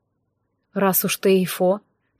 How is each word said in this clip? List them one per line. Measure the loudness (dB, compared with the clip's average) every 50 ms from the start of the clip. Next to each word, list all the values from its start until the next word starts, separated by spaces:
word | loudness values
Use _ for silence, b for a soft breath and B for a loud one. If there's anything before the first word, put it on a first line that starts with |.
| _ _ _ _ _ _ _ _ _ _ _ _ _ _ -4
«Раз | -2 0 0 0 0 -2
уж | -4 -4
ты | -2 0 2
Эйфо, | 2 2 2 -2 -2 -2 0 0 0 -2 -6 _ _ _ _ _ _